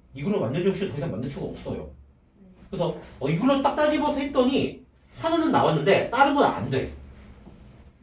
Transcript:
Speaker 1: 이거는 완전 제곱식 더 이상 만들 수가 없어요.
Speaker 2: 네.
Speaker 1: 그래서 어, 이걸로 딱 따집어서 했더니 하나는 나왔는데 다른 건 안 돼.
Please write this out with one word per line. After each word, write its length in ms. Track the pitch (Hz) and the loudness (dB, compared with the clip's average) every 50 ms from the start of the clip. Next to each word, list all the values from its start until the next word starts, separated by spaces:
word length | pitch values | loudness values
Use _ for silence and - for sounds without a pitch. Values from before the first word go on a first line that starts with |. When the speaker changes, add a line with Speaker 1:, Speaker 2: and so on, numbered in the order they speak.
| _ _ - | _ _ -12
Speaker 1:
이거는 240 | 135 147 202 214 - | -8 -4 -2 -2 -2
완전 220 | - 110 131 165 180 | -2 -2 -2 0 0
제곱식 280 | 196 185 - 202 - | 0 0 0 -4 -6
더 60 | - | -6
이상 140 | 147 131 - - | -6 -6 -6 -6
만들 160 | 110 131 139 | -6 -8 -8
수가 160 | - - 151 | -8 -8 -8
없어요. 440 | - - - - 139 - - - - - - - - _ _ _ _ _ _ | -10 -10 -10 -10 -10 -10 -10 -10 -14 -18 -20 -20 -20 _ _ _ _ _ _
Speaker 2:
네. 80 | - - - - - - | -20 -20 -20 -20 -16 -12
Speaker 1:
그래서 280 | - 170 170 - - - - - - - | -6 -4 -2 -4 -4 -6 -12 -18 -12 -6
어, 80 | 127 139 | -2 -2
이걸로 340 | 165 165 233 269 277 269 - | 0 2 2 2 2 4 2
딱 140 | 277 - | 2 2
따집어서 420 | 302 302 294 302 - 302 294 - 262 | 2 2 2 2 2 0 0 -2 -2
했더니 680 | 277 - - 262 247 254 - 220 - - - - - _ _ _ _ _ - - | -4 -2 0 2 2 4 2 0 0 -2 -6 -10 -18 _ _ _ _ _ -16 -6
하나는 340 | - 330 339 339 320 - - | -2 0 0 2 2 4 4
나왔는데 580 | - - 165 160 - - 196 175 - - - | 4 4 4 2 2 4 4 4 4 2 0
다른 240 | 233 254 285 - 277 | 4 4 4 4 6
건 100 | 285 247 | 4 2
안 240 | - - - 104 - | 2 0 -2 -4 -2
돼. 220 | 131 - - - - - - - - - - - - - - - - - - - - - - - _ _ | -2 -4 -4 -4 -10 -14 -18 -20 -20 -20 -20 -20 -20 -20 -20 -20 -20 -20 -20 -20 -20 -20 -20 -20 _ _